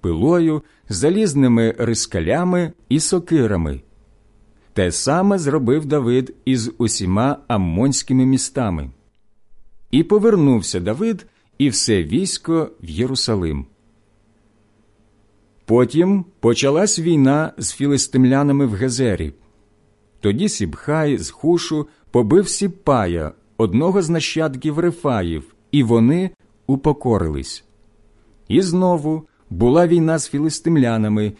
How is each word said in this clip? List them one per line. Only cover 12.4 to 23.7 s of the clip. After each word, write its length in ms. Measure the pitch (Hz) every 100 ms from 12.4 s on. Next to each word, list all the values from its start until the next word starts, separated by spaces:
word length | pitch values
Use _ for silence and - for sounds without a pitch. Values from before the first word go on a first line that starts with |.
| - 165 156 -
в 60 | 82
Єрусалим. 760 | 78 127 131 - 104 82 71 67 _ _ _ _ _ _ _ _ _ _ _ _ _ _ _ _ _ _ _ -
Потім 600 | 117 120 151 180 202 175 _
почалась 600 | 113 120 139 151 202 -
війна 540 | 165 156 135 147 156 -
з 140 | 101
філистимлянами 960 | - 143 139 - 135 127 135 143 139 131
в 80 |
Гезері. 600 | 98 131 120 123 87 78 - _ _ _ _ _ _ _ _
Тоді 300 | 104 110 202
Сібхай 680 | - 90 - - 156 147 139
з 120 | -
Хушу 580 | - 156 170 - 156 147 _ _
побив 380 | 123 110 175 190
Сіппая, 840 | - 202 - - 127 92 85 76 - _ -
одного 440 | 110